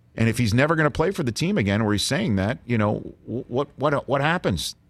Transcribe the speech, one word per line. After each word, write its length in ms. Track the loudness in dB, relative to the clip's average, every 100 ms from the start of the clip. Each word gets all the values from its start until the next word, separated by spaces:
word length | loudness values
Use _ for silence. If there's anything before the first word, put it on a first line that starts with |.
| _ -2
And 140 | 0
if 80 | 2
he's 160 | 2
never 200 | 4 4
gonna 160 | 4 2
play 220 | 2 0
for 120 | 0
the 100 | -4
team 240 | -2 -2 0
again, 240 | 2 2
or 100 | 2
he's 120 | 0
saying 340 | 0 -2 0 0
that, 220 | 0 -4 -2
you 120 | 0
know, 220 | 0 -2 -8 -16 -10
wh-, 260 | -10 -6
what, 160 | -4 -4 -2
what, 320 | -2 0 0
what 140 | 0
happens? 560 | 0 0 -2 -2 -6 -12